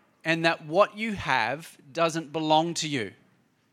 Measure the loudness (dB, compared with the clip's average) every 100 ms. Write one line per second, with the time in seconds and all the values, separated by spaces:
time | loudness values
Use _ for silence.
0 | _ _ -2 2 2 0 0 2 2 0
1 | -6 -4 -2 0 0 -4 -12 -20 -10 0
2 | 0 0 -6 -4 2 4 2 -2 -4 -4
3 | -6 -10 _ _ _ _ _